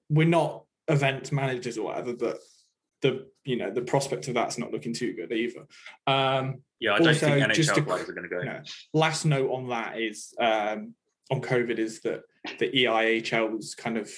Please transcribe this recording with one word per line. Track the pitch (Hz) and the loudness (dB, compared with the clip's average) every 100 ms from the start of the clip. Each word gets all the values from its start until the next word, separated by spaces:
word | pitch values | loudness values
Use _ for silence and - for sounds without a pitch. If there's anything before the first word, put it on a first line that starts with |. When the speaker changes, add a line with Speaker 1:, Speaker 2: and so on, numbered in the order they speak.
| - | 0
Speaker 1:
we're | 151 160 | 4 6
not | 170 147 - - _ - | 6 2 -2 -16 _ 0
event | 147 135 131 - | 2 2 -2 -2
managers | 139 135 123 120 107 | -2 0 -2 -4 -4
or | 95 | -4
whatever, | - 120 | -4 -6
but | 117 117 - - _ _ _ _ _ | -2 -2 -4 -10 _ _ _ _ _
the, | 135 123 - _ - | 0 0 -6 _ -6
you | 117 | -4
know, | 98 | -4
the | 110 | -4
prospect | 120 139 - 123 - | 0 0 0 -4 -4
of | |
that's | 120 110 - | -2 -2 -4
not | 117 | -6
looking | 110 117 | -6 -6
too | 117 120 | -4 -4
good | - 85 | -6 -4
either. | 113 120 - - - - - - | -4 -4 -6 -18 -20 -20 -6 0
Um, | 135 135 135 131 131 - - | 2 2 0 -2 -6 -12 -4
Speaker 2:
Yeah, | 113 | 2
I | 101 | 6
don't | 165 | 6
Speaker 1:
also, | 151 151 | 6 4
Speaker 2:
think | 143 | 4
N | 135 | 4
H | - | 4
L | |
Speaker 1:
just | 151 196 | 4 2
a | |
Speaker 2:
players | 147 90 - | 0 -2 -4
Speaker 1:
qu-, | |
Speaker 2:
are | - | -10
gonna | 87 | -6
go. | 87 | -6
Speaker 1:
you | 87 | -6
know, | 73 73 - - | -8 -12 -16 -4
last | 156 156 151 160 | 0 2 2 0
note | 139 131 | 2 0
on | 127 127 | -2 -4
that | 120 107 110 | -6 -6 -4
is, | 113 107 - - | -4 -6 -10 0
um, | 117 110 104 107 110 - _ _ - | 2 2 0 -4 -8 -16 _ _ -4
on | 139 | -4
covid | - 123 117 113 | 0 0 2 0
is | 110 110 | -2 -4
that | - 85 - _ - - | -6 -6 -10 _ -12 -2
the | 117 135 | 0 2
E | 123 | 4
I | 113 | 4
H | 113 113 113 | 4 2 0
L | 117 110 | 0 0
was | 110 104 - | -2 -8 -8
kind | 120 113 | -4 -4
of | 101 | -6